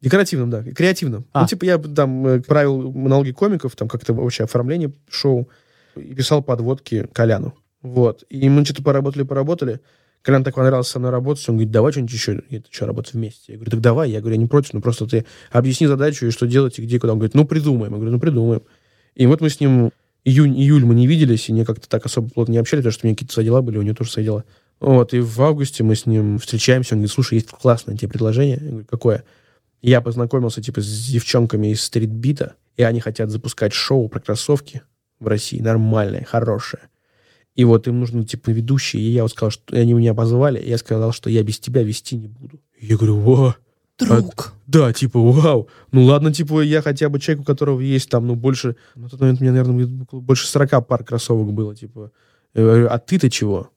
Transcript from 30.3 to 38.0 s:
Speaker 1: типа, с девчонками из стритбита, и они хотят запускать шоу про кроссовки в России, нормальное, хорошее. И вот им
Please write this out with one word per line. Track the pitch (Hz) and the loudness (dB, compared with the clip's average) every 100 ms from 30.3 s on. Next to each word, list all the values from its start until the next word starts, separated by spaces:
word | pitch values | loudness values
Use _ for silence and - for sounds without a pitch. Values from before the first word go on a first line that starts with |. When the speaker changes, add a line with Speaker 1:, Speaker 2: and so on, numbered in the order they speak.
| 135 120 113 | -2 -2 -4
Speaker 1:
типа, | 107 - | -8 -6
с | 104 107 120 | -6 -6 -4
девчонками | 123 - 127 117 107 107 | -4 -2 0 0 0 -2
из | 107 | -2
стритбита, | - - 110 110 123 143 - _ _ - | -2 -4 -4 -4 -4 -2 -6 _ _ -2
и | |
они | 117 117 | 0 0
хотят | 110 107 110 | -6 -6 -6
запускать | 110 117 - 107 | -6 -8 -4 -4
шоу | - - 135 110 | -2 -2 0 -2
про | - | -6
кроссовки | - 107 - 143 143 135 _ _ _ _ | -6 -6 -2 -2 -2 -20 _ _ _ _
в | 110 | -4
России, | 107 - 123 | -4 -4 -6
нормальное, | 113 113 110 113 101 95 | -2 0 2 0 -2 -4
хорошее. | - 117 117 107 - - _ _ _ _ _ _ _ | -4 -4 -2 -4 -6 -14 _ _ _ _ _ _ _
И | - | 2
вот | 123 117 113 | 4 6 2
им | 120 | -4